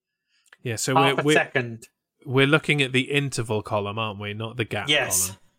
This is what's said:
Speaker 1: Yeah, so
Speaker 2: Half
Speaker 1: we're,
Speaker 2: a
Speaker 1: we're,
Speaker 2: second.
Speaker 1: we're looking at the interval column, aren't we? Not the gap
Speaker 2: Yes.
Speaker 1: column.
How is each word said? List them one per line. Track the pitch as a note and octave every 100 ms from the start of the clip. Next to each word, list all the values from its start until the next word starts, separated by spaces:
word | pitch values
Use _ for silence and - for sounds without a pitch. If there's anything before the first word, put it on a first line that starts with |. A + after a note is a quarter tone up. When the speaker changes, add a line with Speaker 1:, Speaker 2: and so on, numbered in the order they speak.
| _ _ _ _ _ -
Speaker 1:
Yeah, | B2 A2
so | - C#3
Speaker 2:
Half | C#3 C#3
Speaker 1:
we're, |
Speaker 2:
a |
Speaker 1:
we're, | D3
Speaker 2:
second. | D#3 D3 C3+ A#2+ A2+ - _ _ _ C#3+
Speaker 1:
we're | C3 C3+
looking | D#3 - D3
at | C3
the | C3 B2+
interval | C#3+ C#3 C3 A2+ G#2+
column, | - G#2+ G2+ G#2+
aren't | A2 G2+
we? | G#2
Not | G#2 A2+ A#2+
the | G#2+
gap | G#2 G2+
Speaker 2:
Yes. | D3 A#2+ - F#2+
Speaker 1:
column. | G2 _